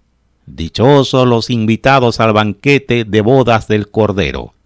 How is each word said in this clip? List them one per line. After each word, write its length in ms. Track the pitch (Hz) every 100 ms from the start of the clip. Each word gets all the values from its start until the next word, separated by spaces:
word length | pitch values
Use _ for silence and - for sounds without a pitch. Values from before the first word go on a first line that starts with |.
| _ _ _ _ -
Dichosos 800 | - 82 - 123 143 127 131 123
los 240 | 117 110
invitados 680 | 120 110 110 135 135 120 110
al 120 | 113
banquete 720 | 107 107 98 143 139 - 120
de 160 | 110 107
bodas 480 | 104 135 120 110 -
del 220 | 107 101
Cordero". 640 | 110 104 95 73 65 58 _